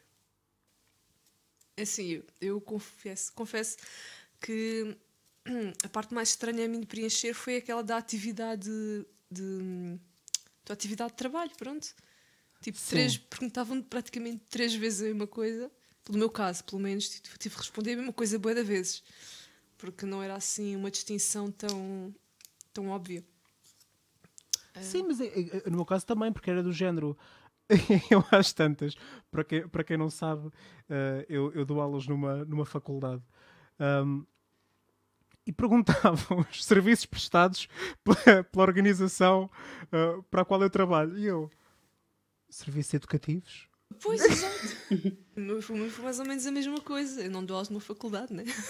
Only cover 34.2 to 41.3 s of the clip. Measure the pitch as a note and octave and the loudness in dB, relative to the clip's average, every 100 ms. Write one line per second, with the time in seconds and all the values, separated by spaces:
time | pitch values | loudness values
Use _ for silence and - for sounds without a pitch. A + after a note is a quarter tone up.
34.2 | - _ _ _ _ _ _ _ _ _ | -6 _ _ _ _ _ _ _ _ _
35.2 | _ _ - D#3 A#3 A#3 G#3 D#3 G3+ D#3+ | _ _ -8 -2 4 6 6 6 4 4
36.2 | - F3+ - - - G3 G3 - - - | 2 0 0 0 6 6 8 4 2 -6
37.2 | - F3 F3+ F#3 - - - - - - | 2 6 6 2 -8 -10 -10 0 4 8
38.2 | - G3 F3+ F#3 F#3+ F#3 G3+ F#3+ F#3+ - | 10 10 8 6 6 8 6 6 2 6
39.2 | F#3 F#3+ F#3+ - - - E3 E3 E3 F3 | 6 6 2 -8 -16 -16 -2 2 2 0
40.2 | - F#3 F#3 F#3+ G3 G3 F3+ D#3+ D#3 G3 | 0 0 4 4 4 4 4 4 2 0
41.2 | G#3 | -2